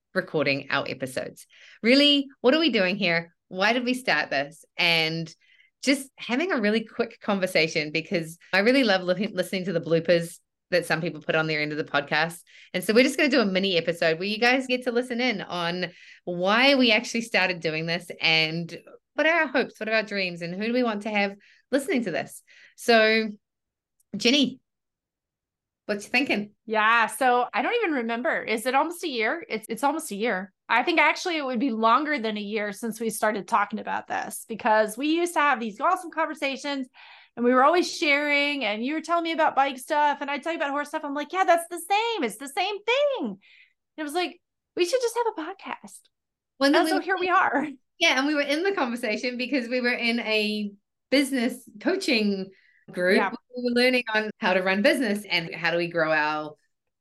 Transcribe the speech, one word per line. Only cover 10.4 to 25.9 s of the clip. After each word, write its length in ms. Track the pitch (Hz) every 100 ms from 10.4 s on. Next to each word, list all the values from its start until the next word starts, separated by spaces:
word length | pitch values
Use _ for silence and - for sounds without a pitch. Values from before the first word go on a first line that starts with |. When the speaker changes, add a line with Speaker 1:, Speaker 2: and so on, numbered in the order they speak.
| _ _ _
Speaker 1:
that 160 | 180 165
some 140 | 160
people 200 | 170 151
put 140 | 165 160
on 100 | 156
their 160 | 151
end 100 | 151
of 60 | 151
the 60 |
podcast. 540 | 147 143 143 156 165 170 - - -
And 100 | 185
so 120 | 180 220
we're 80 |
just 120 | 277 -
gonna 120 | 294
do 120 | 269
a 40 | 202
mini 320 | 185 196 170
episode 400 | 170 170 165 160
where 100 | 196
you 120 | 214
guys 260 | 247 262 254
get 180 | 254
to 80 | 247
listen 300 | 233 254 233
in 200 | 254 196
on 500 | - 175 170 180 175 - - - -
why 480 | 175 185 220 277
we 180 | 269 240
actually 300 | 214 254 233
started 380 | 226 196 185 175
doing 260 | 165 156 165
this 240 | 170 170 -
and 580 | 160 160 156 165 170 170 - - _
what 140 | - 311
are 140 | 330
our 60 | 311
hopes, 320 | 269 214 -
what 80 | 220
are 60 |
our 100 | 220
dreams, 380 | 208 202 185 170
and 140 | 170 185
who 100 | 214
do 80 |
we 80 | 247
want 220 | 240 208
to 80 | 214
have 240 | 208 202 202 _ _ _
listening 360 | 269 269 269 208
to 60 |
this? 300 | 156 - - - - - -
So, 500 | - 226 220 220 220 214 _ _ _ _ _ _ _ 202
Jenny, 460 | 233 285 254 - _ _ _ _ _ _ _ _ _ _ _ _
what 120 | -